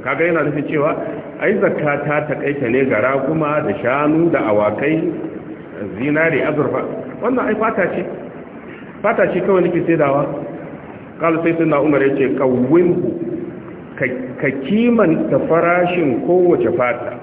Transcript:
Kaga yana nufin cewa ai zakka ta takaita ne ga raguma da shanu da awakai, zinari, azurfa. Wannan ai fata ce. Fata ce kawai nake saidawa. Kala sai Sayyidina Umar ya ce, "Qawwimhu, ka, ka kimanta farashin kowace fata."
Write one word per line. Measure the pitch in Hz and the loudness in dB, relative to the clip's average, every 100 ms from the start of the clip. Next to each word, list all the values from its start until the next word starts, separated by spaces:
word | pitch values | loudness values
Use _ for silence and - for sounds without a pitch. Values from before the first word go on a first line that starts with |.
Kaga | 123 143 170 | -4 0 2
yana | 165 | 2
nufin | 147 143 - | 0 -2 -2
cewa | 160 147 - - - - - | 0 0 0 -6 -8 -12 -2
ai | 156 202 | 0 2
zakka | 190 - 147 143 151 | 2 2 0 0 0
ta | 151 147 | -2 -2
takaita | 135 139 143 117 | -4 -2 -2 0
ne | 123 131 | 2 2
ga | 107 | 2
raguma | 127 139 143 160 147 147 | 2 0 0 0 0 0
da | 104 98 | -2 -2
shanu | 117 135 151 156 170 | 0 2 2 4 4
da | 156 110 | 2 2
awakai, | 104 104 107 139 160 175 - - - - - - 82 98 90 | 2 2 0 0 0 -2 -4 -8 -10 -14 -14 -14 -12 -10 -4
zinari, | 139 147 160 127 | 0 2 2 2
azurfa. | 135 147 123 123 - - - - | 0 0 0 -2 -4 -8 -10 -4
Wannan | 220 254 214 | -2 0 0
ai | 208 | 0
fata | 220 196 175 | 0 0 -2
ce. | - 180 - - - - - - - - - | -2 -6 -10 -12 -14 -16 -16 -16 -16 -18 -4
Fata | 202 220 185 | -2 2 0
ce | 180 | 0
kawai | 180 190 | 2 2
nake | 175 170 - | 2 0 0
saidawa. | 165 143 139 147 - - - - - - - - - | 2 2 2 -2 -6 -10 -10 -12 -14 -16 -16 -18 -4
Kala | 160 160 | 0 2
sai | 165 | 0
Sayyidina | 160 160 143 | 2 2 4
Umar | 151 139 | 4 4
ya | 135 135 | 4 2
ce, | 131 | 0
"Qawwimhu, | 135 135 123 127 165 175 175 - - - - - - - - - - | 2 2 2 4 4 6 2 0 -4 -6 -6 -10 -12 -14 -16 -16 -6
ka, | 131 127 127 127 | -4 -4 -8 -4
ka | 143 135 131 | -2 -2 0
kimanta | 208 240 226 185 160 - 185 - | 2 4 4 4 2 2 0 2
farashin | 160 170 180 180 180 156 113 - | 2 4 2 2 2 0 0 2
kowace | 180 180 156 110 | 4 4 4 2
fata." | 117 123 120 107 - | 2 0 0 -6 -10